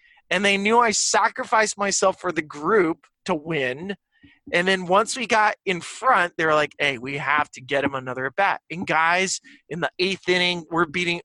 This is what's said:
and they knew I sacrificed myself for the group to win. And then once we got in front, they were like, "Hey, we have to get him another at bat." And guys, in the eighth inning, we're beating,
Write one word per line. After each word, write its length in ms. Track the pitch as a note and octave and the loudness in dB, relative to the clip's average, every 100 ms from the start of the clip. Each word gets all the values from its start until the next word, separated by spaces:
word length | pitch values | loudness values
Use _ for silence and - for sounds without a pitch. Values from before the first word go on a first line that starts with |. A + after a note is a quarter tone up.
| _ _ - | _ _ -4
and 140 | F3+ | 0
they 140 | G3+ G3 | 2 2
knew 200 | G3+ A#3 | 2 4
I 120 | A#3 | 4
sacrificed 880 | G3+ - G#3+ G#3+ - B3+ A3 G#3+ - | 2 2 2 2 -2 -2 2 2 0
myself 420 | G3+ F#3 F#3+ F#3 | -2 2 2 0
for 120 | F3+ | -4
the 100 | E3 | -4
group 640 | D3+ C#3+ D#3 G#3+ E3 E3 _ _ | -6 -4 0 2 2 -2 _ _
to 100 | - | -4
win. 640 | E3+ D3+ D#3+ C3 C3+ F#3 G3 _ _ - _ - | -4 -2 -2 -2 -4 -8 -10 _ _ -20 _ -4
And 160 | E3+ F#3 | 0 2
then 180 | F#3+ F3+ | 0 2
once 300 | F#3+ A3 C4+ | 2 2 -4
we 100 | A3+ | 0
got 300 | A3 G#3+ - | 2 2 0
in 160 | - F3 | -4 -6
front, 540 | - - A#3+ A3+ F3 - | -6 -4 2 4 2 0
they 80 | |
were 100 | D#3+ | 2
like, 200 | D3+ D3 - | 2 0 -2
"Hey, 200 | C#3+ B2+ | -2 -2
we 180 | B2+ C#3 | -6 -6
have 340 | C#3 D3 D3 | 0 0 0
to 80 | - | -6
get 220 | C3 C#3 | -4 -2
him 120 | C#3 | -2
another 320 | C3+ C3 B2 C3 | -4 -8 -6 -6
at 100 | C3 | 0
bat." 240 | G3 C#3+ - | 0 0 -6
And 160 | E3 F3+ | -10 -2
guys, 540 | D#3 E3 F3 F#3+ - - - - | 0 2 2 0 -4 -12 -20 -12
in 120 | D#3+ | -6
the 100 | D3 - | -6 -2
eighth 300 | F#3 F#3 - | -4 -4 0
inning, 360 | F3+ F3+ F3 D#3 | 0 2 -2 -4
we're 160 | E3 E3+ | -2 -2
beating, 340 | E3+ F3 F3 | -2 -4 -4